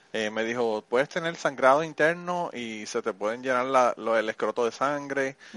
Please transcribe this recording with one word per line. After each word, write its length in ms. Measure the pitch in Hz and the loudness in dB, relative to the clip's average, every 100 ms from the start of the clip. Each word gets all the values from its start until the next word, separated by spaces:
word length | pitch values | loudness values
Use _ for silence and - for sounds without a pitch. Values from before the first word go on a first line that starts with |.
| _ | _
Eh, 180 | 110 107 | -4 -2
me 140 | 110 | -2
dijo, 400 | 113 123 117 107 - | -2 0 0 -2 0
"Puedes 200 | 120 151 | 0 0
tener 260 | 180 165 170 | -2 -6 -4
sangrado 460 | 151 127 131 143 | -4 4 6 6
interno 680 | 160 151 156 175 175 175 170 | 2 2 2 2 -4 -4 -4
y 340 | 120 117 107 107 | -6 -8 -8 -6
se 160 | 120 | -4
te 100 | 113 | -4
pueden 300 | 95 104 123 | -4 -4 -4
llenar 240 | 131 123 131 | -2 0 2
la, 280 | 131 123 - | 4 4 2
lo, 200 | 113 113 | 0 2
el 120 | 110 | 0
escroto 360 | - 107 123 | -2 -2 0
de 60 | 117 | -2
sangre, 640 | - 135 147 143 135 135 - - | 0 -2 -2 -4 -4 -4 -6 -6